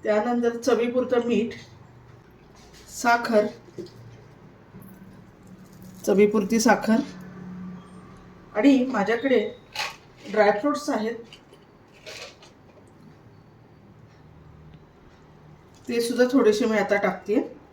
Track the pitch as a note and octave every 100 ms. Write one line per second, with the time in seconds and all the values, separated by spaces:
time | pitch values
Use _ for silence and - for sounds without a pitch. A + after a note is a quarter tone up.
0 | A3 G#3+ A#3 A#3+ A#3+ A#3 - A3 A#3+ B3
1 | B3 A#3+ A#3 G#3 A#3 - - - - -
2 | - - - - - - - - - -
3 | A#3 A#3 A#3+ A3 - - - - - -
4 | - - - - - - - - - -
5 | - - - - - - - - - -
6 | - F#3+ G#3 G#3+ G3 A3+ A#3 G3 - A3+
7 | - - - - - - - - - -
8 | - - - - - G#3 C4+ B3+ B3+ A#3
9 | G3 A#3 C#4 A#3+ A3 - - - - -
10 | - - - G#3 G#3 G#3 C#4+ D4 D4 A#3
11 | G#3+ A#3 - - _ - _ - - -
12 | - - - - - - - - - -
13 | - - - - - - - - - -
14 | - - - - - - - - - -
15 | - - - - - - - - - A#3+
16 | A#3 A#3+ B3 C4+ G#3+ G#3 A3+ G#3+ F#3 G3+
17 | G3+ F#3 - A#3 - - -